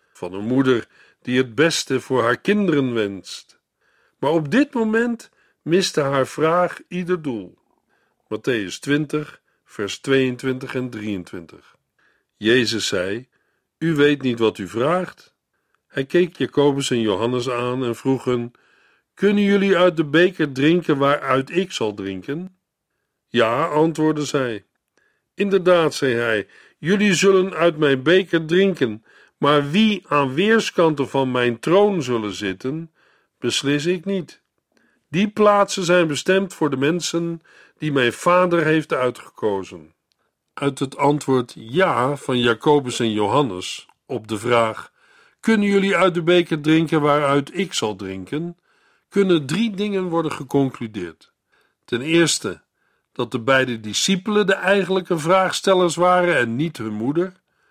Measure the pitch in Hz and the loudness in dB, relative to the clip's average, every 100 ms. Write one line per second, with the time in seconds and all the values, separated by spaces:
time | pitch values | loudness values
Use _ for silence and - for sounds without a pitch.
0 | _ - 90 95 110 131 131 120 - _ | _ -14 -12 -8 -2 2 2 2 -2 _
1 | _ _ - 127 127 113 165 160 - 131 | _ _ -4 -2 0 2 0 0 -4 -4
2 | - 131 117 123 - 208 196 143 131 117 | -2 0 0 0 0 0 2 0 0 -2
3 | 104 98 - - - _ _ _ _ _ | -4 -6 -14 -18 -20 _ _ _ _ _
4 | _ - 139 165 147 220 285 240 220 220 | _ -4 0 0 0 0 2 0 0 0
5 | 240 233 - _ _ _ 147 180 180 - | -2 -4 -12 _ _ _ 0 0 0 0
6 | 139 139 127 - 151 175 175 - - 180 | 0 0 -2 0 0 2 0 -4 -10 -8
7 | 175 180 151 113 90 _ _ _ _ _ | -4 -4 -4 -8 -10 _ _ _ _ _
8 | _ _ - 107 - 120 92 - 139 147 | _ _ -10 -6 -2 -2 -4 -8 -2 -2
9 | 151 151 147 - _ _ _ - 101 - | -2 -6 -8 -16 _ _ _ -10 -8 -6
10 | - 135 131 123 135 127 131 135 127 110 | -2 0 0 -4 -6 -6 -6 -8 -8 -8
11 | 107 98 87 92 82 - _ _ _ _ | -8 -8 -10 -16 -18 -20 _ _ _ _
12 | _ _ _ - 104 127 110 110 - 95 | _ _ _ -4 2 2 2 -2 -4 -4
13 | 92 110 127 _ _ _ _ - 165 151 | -4 -8 -12 _ _ _ _ -6 -2 2
14 | 147 143 131 117 110 104 92 110 135 180 | 2 2 -2 0 0 0 -6 -4 -2 -2
15 | 180 - _ _ _ _ _ _ _ - | -4 -12 _ _ _ _ _ _ _ -8
16 | 135 175 175 - 131 - 143 139 131 123 | 0 2 2 -2 -4 2 2 2 -2 0
17 | 110 95 117 127 123 120 123 127 123 113 | 0 0 -2 -2 -4 -4 -4 -4 -4 -4
18 | 135 131 - 123 120 _ _ _ _ _ | -2 -2 0 -2 -4 _ _ _ _ _
19 | _ - 196 208 202 202 196 175 180 160 | _ -2 2 2 2 2 4 4 4 2
20 | 151 156 180 180 151 131 147 175 160 139 | 2 4 4 2 -4 0 2 2 2 0
21 | 139 147 135 131 135 170 185 - 110 104 | 2 0 0 -2 0 -4 -4 -4 -6 -4
22 | 98 95 92 147 185 _ _ _ _ _ | -8 -8 -8 -10 -10 _ _ _ _ _
23 | _ _ _ 117 113 123 165 151 165 156 | _ _ _ 0 2 2 0 2 2 2
24 | 156 147 143 147 127 104 - _ _ _ | 0 -2 -2 -2 -2 -6 -14 _ _ _
25 | _ _ _ - 202 190 180 175 156 - | _ _ _ -4 0 2 4 4 2 0
26 | 135 117 117 110 92 _ _ _ 147 202 | -2 0 0 -2 -4 _ _ _ -2 2
27 | 208 175 196 190 190 175 170 151 151 135 | 2 4 4 4 2 0 0 2 2 2
28 | 131 185 185 165 156 175 196 165 120 107 | 2 2 2 -2 0 2 2 2 -2 -4
29 | _ _ _ - 143 147 143 180 220 196 | _ _ _ -2 2 2 2 2 2 0
30 | - 147 135 135 208 226 - - 165 143 | -2 0 0 0 2 2 0 2 2 2
31 | 127 135 131 123 120 117 - 185 208 190 | -2 -2 -2 0 0 -2 2 4 4 2
32 | 127 117 107 90 101 95 131 160 165 _ | -2 -2 -4 -6 -6 -6 -6 -8 -10 _
33 | _ _ _ _ 123 - 135 147 156 180 | _ _ _ _ -4 -2 -2 -2 -2 -4
34 | 185 196 143 - _ _ _ _ _ _ | -4 -6 -6 -14 _ _ _ _ _ _
35 | _ 156 208 214 208 202 196 - 170 180 | _ -2 0 2 4 4 2 0 2 2
36 | 165 139 - 190 190 - 151 135 143 175 | 2 0 0 0 0 -2 -2 0 0 -2
37 | 160 170 170 165 _ _ _ - 156 143 | -4 -4 -4 -8 _ _ _ -8 -2 2
38 | 123 - 175 180 180 170 156 160 147 143 | 0 0 2 4 4 2 2 0 0 -2
39 | 127 - - - 110 98 90 87 78 _ | -2 -4 -14 -6 -2 -2 -6 -16 -20 _
40 | _ _ _ _ _ - 143 135 135 - | _ _ _ _ _ -6 -4 -4 -6 -2
41 | 143 147 - 131 123 - 113 143 185 120 | 0 0 0 -2 -2 -10 -6 0 0 0
42 | 127 139 - 127 120 113 156 147 127 - | -2 -2 -4 0 0 2 4 2 2 -2
43 | 117 104 104 127 139 90 - - - _ | -2 0 0 0 0 -4 -10 -12 -16 _
44 | - 127 110 107 117 120 113 104 - _ | -10 -10 -6 -6 2 2 2 -2 -14 _
45 | _ _ _ _ - 220 202 196 190 170 | _ _ _ _ 0 2 4 2 2 2
46 | 190 175 165 180 170 160 147 160 160 160 | 2 2 2 2 2 -2 2 2 4 2
47 | 147 147 143 143 135 180 185 - 110 95 | 2 2 2 0 0 -4 -6 -4 -4 -6
48 | 98 95 92 147 170 170 _ _ _ _ | -8 -10 -8 -8 -8 -12 _ _ _ _
49 | _ 196 190 170 139 165 226 190 208 196 | _ 0 2 2 0 -2 -2 -2 -4 -4
50 | 185 165 156 - 135 139 135 - 113 101 | -2 -2 -2 -6 -2 0 0 -4 -10 -8
51 | 87 80 _ _ _ _ _ _ - 120 | -10 -12 _ _ _ _ _ _ -8 -6
52 | 147 170 160 - 107 85 _ _ _ _ | 0 2 2 0 -6 -10 _ _ _ _
53 | _ - 117 120 113 135 127 113 107 104 | _ -8 -6 -4 2 2 2 -4 -6 -4
54 | - 185 202 208 190 190 185 202 180 190 | 0 0 0 0 2 0 2 2 2 -2
55 | 180 170 156 190 185 - - 185 175 160 | -2 -2 2 2 2 0 2 2 2 2
56 | 180 180 175 151 117 117 165 - 110 107 | 2 4 2 0 0 -2 -6 -6 -8 -6
57 | 120 147 185 - _ _ _ | -4 -2 -4 -8 _ _ _